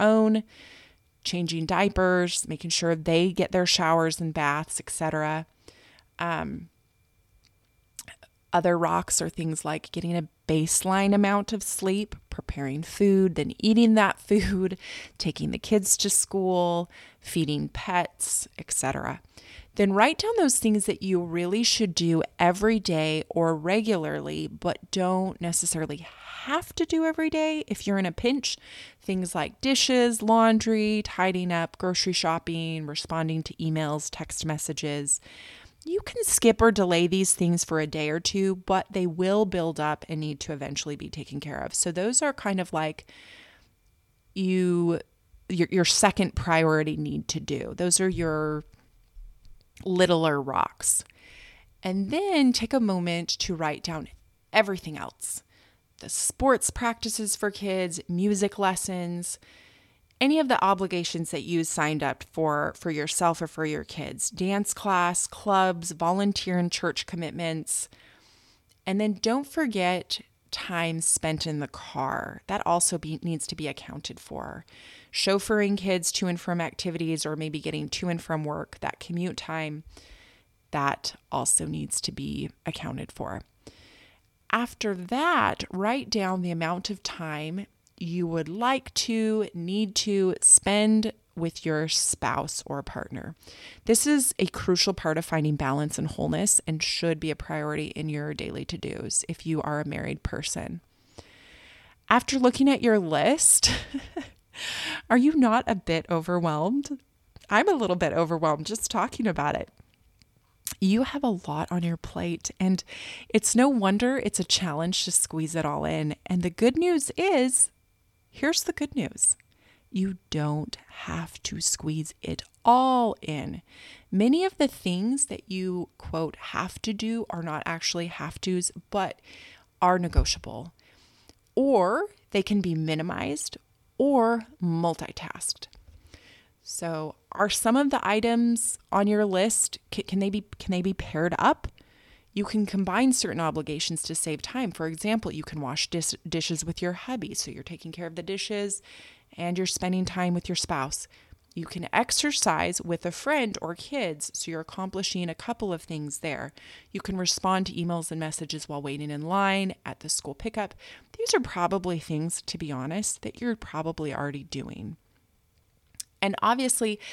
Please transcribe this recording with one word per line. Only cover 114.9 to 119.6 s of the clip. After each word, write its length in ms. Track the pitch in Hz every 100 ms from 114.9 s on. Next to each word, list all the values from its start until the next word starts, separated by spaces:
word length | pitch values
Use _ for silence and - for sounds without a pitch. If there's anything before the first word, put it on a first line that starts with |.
| 190
to 80 | -
squeeze 420 | - - 160 156
it 120 | 165 151
all 180 | 147
in. 320 | 156 160 151 -
And 180 | - 180
the 80 | 175
good 280 | 175 233 294
news 320 | 359 330 - -
is, 520 | 381 311 254 - - _ _ _ _ _ _
here's 320 | - 285 339
the 100 | -
good 220 | - 294
news. 420 | 277 175 - - - _ _